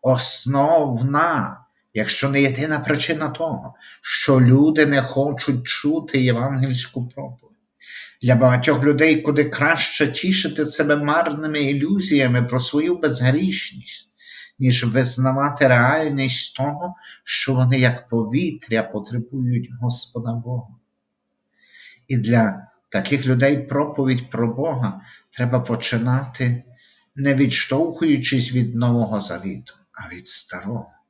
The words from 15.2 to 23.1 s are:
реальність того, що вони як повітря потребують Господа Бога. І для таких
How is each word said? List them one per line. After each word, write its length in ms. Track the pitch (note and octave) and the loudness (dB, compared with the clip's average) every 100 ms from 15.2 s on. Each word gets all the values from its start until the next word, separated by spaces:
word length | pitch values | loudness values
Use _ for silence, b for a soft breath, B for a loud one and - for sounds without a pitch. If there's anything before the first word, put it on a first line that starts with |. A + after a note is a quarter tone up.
| C3 C3+ C#3+ B2+ C3+ | 0 0 -2 2 4
реальність 920 | B2 B2+ D#3 D#3 C#3 C3 B2 - - | 6 4 2 0 -2 -2 -4 -6 -4
того, 380 | C#3 D3 F3+ F#3+ B B | -6 -4 -10 -12 B B
що 300 | - - - | -8 -4 0
вони 260 | C3 B2+ C3 | 2 2 4
як 280 | B2 A#2+ - | 2 0 -4
повітря 760 | A#2 A2 C3 F3+ - - A2+ | -4 0 -2 -2 -6 -2 -2
потребують 840 | A2 G#2+ G2+ A#2+ A#2+ C3+ B2+ A#2+ - A#2+ | -2 -8 -6 -8 -6 -4 -2 -2 -4 -6
Господа 520 | A#2+ - - A#2+ A#2 | -4 -4 -8 -8 -6
Бога. 340 | A#2 A#2+ B2 - - _ _ _ _ _ _ _ B B B B B _ | -6 -6 -8 -10 -20 _ _ _ _ _ _ _ B B B B B _
І 100 | C3 | -2
для 500 | G#2 A#2+ A2 F#2+ - _ _ | 2 4 2 -2 -16 _ _
таких 360 | G2+ - | -6 -2